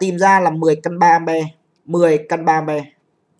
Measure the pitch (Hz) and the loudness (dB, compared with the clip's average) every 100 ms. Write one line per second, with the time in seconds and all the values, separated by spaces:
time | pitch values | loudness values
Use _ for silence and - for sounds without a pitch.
0 | 190 175 190 190 170 160 160 151 175 175 | -6 0 2 4 2 0 0 -2 -4 0
1 | 170 165 165 160 156 - _ _ 151 175 | 2 2 0 -4 -6 -12 _ _ -6 0
2 | 170 151 156 165 160 156 151 147 143 _ | 2 2 -2 -4 -2 -2 -2 -6 -8 _
3 | _ _ _ | _ _ _